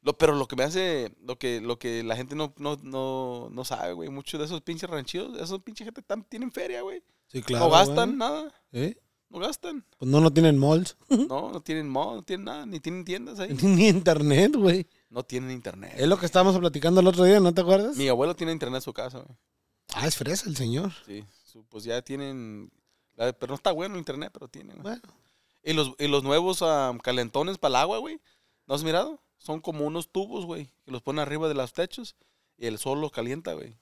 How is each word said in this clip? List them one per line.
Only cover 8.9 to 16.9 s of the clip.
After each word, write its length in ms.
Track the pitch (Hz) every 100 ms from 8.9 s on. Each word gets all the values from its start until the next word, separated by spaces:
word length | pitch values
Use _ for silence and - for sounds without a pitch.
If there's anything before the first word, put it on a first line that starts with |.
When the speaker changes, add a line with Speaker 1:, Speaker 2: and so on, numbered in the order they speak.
| 226 _ _ _
Speaker 1:
No 100 | 170
gastan. 440 | 208 294 349 294 - _
Speaker 2:
Pues 100 | 127
no, 120 | 143
no 120 | 160
tienen 260 | 147 165 143
malls. 380 | 139 160 180 -
<laughs> 60 | _ 254 277
Speaker 1:
No, 220 | 131 -
no 100 | -
tienen 280 | - 160 147
mall, 300 | 135 175 110
no 40 |
tienen 220 | - 190
nada, 220 | 202 240 262
ni 120 | 175
tienen 260 | 165 180
tiendas 360 | 175 185 247 214
ahí. 120 | 185
Speaker 2:
<laughs> 80 | 135
Ni 260 | 190 180 214
internet, 680 | 185 175 156 147 139 202
güey. 320 | 294 196 180 175 _ _
Speaker 1:
No 140 | 117
tienen 260 | 123 123 131
internet, 440 | 127 107 90 95 -
Speaker 2:
Es 100 | 143
lo 80 |
que 60 | 190
Speaker 1:
güey. 60 | 175
Speaker 2:
estábamos 300 | 185 185 185
platicando 440 | 175 147 139